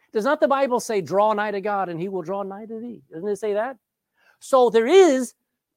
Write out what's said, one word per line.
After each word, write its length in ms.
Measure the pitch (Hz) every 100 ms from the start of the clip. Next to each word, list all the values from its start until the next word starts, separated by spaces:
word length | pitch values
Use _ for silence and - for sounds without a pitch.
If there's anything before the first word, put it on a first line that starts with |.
| _
Does 120 | 226
not 160 | 214 302
the 80 | 302
Bible 300 | 277 277 240
say, 220 | - 220
"Draw 320 | 151 185 214
nigh 180 | 208 214
to 100 | 202
God 280 | 196 202 185
and 120 | 165
he 80 | 185
will 140 | 190
draw 200 | 160 196
nigh 240 | 196 196 220
to 120 | 220
thee"? 240 | 240 214 _
Doesn't 180 | 160 196
it 80 | 202
say 180 | 220
that? 240 | 202 240 269 _ _ _ _ _ _
So 300 | - 262 240
there 160 | 220 226
is 480 | 370 370 262 247 - _ _ _